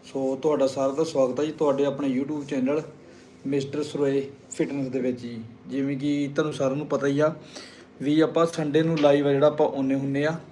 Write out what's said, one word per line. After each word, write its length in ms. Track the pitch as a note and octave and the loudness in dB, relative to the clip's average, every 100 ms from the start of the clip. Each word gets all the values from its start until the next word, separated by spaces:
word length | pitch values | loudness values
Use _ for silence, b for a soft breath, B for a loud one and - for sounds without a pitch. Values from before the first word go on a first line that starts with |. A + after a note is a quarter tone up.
ਸੋ 320 | - C3+ C3+ C3 | -8 -4 -4 0
ਤੁਹਾਡਾ 240 | D3+ C#3+ C3+ | 0 2 0
ਸਾਰਿਆਂ 300 | C#3 C3+ C#3 | 2 -2 0
ਦਾ 80 | |
ਸਵਾਗਤ 360 | D#3+ C#3 B2+ B2 | -2 2 0 0
ਹੈ 40 | |
ਜੀ 80 | D#3 | -4
ਤੁਹਾਡੇ 320 | D#3 D3+ C#3 | 0 0 2
ਆਪਣੇ 240 | C#3+ C3+ C#3 | 0 0 -2
YouTube 340 | B2+ C#3 D3+ C#3+ | -2 -2 -6 -4
ਚੈਨਲ 340 | C#3 B2+ D3+ D#3 - B B B B C#3 | -2 0 -2 -4 -18 B B B B -4
ਮਿਸਟਰ 360 | C#3 - D3 | -4 -2 -6
ਸਰੋਏ 400 | D3 D3 C#3 C#3 - - - | -6 0 0 0 -4 -14 -16
ਫਿਟਨੈੱਸ 380 | - C#3+ C#3 C3 | -4 -2 -2 -4
ਦੇ 120 | C3 | -2
ਵਿੱਚ 180 | B2+ B2 | -2 -4
ਜੀ। 140 | A#2+ A#2 A2+ - - | -8 -12 -14 -18 -8
ਜਿਵੇਂ 280 | C3 C#3 C3+ | -4 -4 -2
ਕਿ 300 | D3 C#3+ C#3+ | -2 -2 -2
ਤੁਹਾਨੂੰ 180 | C#3+ D#3 | -2 -2
ਸਾਰਿਆਂ 240 | C#3+ C3+ C#3 | 0 -2 -2
ਨੂੰ 100 | D3+ | -2
ਪਤਾ 200 | C#3 C#3 | -2 0
ਹੀ 120 | C#3 | 2
ਆ 120 | D#3 E3 B B B B B - | 2 0 B B B B B -6
ਵੀ 160 | C3+ D3+ | 0 4
ਆਪਾਂ 260 | D#3 D#3+ E3 | 4 4 0
ਸੰਡੇ 360 | E3 D3+ D3+ | 0 0 2
ਨੂੰ 140 | E3 D#3+ | 2 4
ਲਾਈਵ 260 | C#3+ C#3+ C#3+ | 6 6 4
ਆ 60 | |
ਜਿਹੜਾ 140 | C#3 D3 | 4 4
ਆਪਾਂ 200 | D3 D3+ | 4 0
ਆਉਂਦੇ 260 | C#3 C3+ | 2 0
ਹੁੰਦੇ 300 | C3+ C#3 C#3 | 0 0 -2
ਆ 120 | D3+ E3+ - | -2 -4 -12